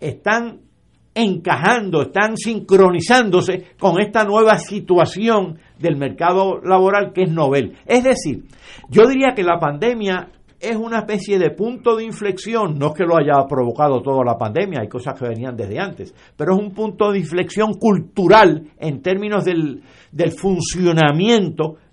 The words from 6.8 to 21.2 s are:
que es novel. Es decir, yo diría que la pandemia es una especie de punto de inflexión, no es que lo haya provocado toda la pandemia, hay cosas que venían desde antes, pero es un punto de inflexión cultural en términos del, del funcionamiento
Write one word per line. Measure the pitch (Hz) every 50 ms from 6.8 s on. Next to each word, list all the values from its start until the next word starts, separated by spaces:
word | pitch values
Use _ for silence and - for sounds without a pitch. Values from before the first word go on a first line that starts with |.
| 190 190 202 202 196 190
que | - 185 185
es | 160
novel. | 160 165 151 131 139 139 117 - - - -
Es | - 233 247 240
decir, | 262 254 254 - 156 123 - - - - - - - - - - -
yo | 117 185 226
diría | 262 269 262 269 262 262
que | 208
la | 180 175 170 -
pandemia | 160 143 147 143 208 240 247 226 208 196 185 180 - - - _ _ _ _ _
es | - 220 233
una | 220 226 226 226 220
especie | 220 214 214 196 190 208 196 185
de | 170 147
punto | - - 208 233 254 - - 233 226
de | 226 226
inflexión, | 226 - - 208 202 185 - - 208 226 226 208 170 151 139
no | 143 156
es | 160
que | - 185
lo | 170 170 165
haya | 143 151 143 139 135
provocado | 135 147 131 123 120 117 147 151 147 135 120
toda | 98 135 135 135 123
la | 120 117 -
pandemia, | 117 107 107 160 202 196 165 123
hay | 104 -
cosas | - 123 107 143 131 -
que | 127 120
venían | 113 110 123 131 120
desde | 110 110 98 107 151
antes, | 196 190 - - - - - _ _ _ _
pero | - 151 175 190
es | 196
un | 208 208
punto | 190 208 220 214 202 - 208 208
de | 202 196
inflexión | 160 - 170 180 180 180 - 202 214 214 202
cultural | - 226 226 196 156 - - - 202 180 170 202 220 208 170 151 160 160 - _ -
en | - 160 139 131
términos | - 185 190 196 208 208 208 196 160
del, | 185 180 165 156 143 123 - - - - - _ _
del | - 147 170 160
funcionamiento | 165 - - 196 185 170 - - - 180 185 170 165 165 156 147 143 160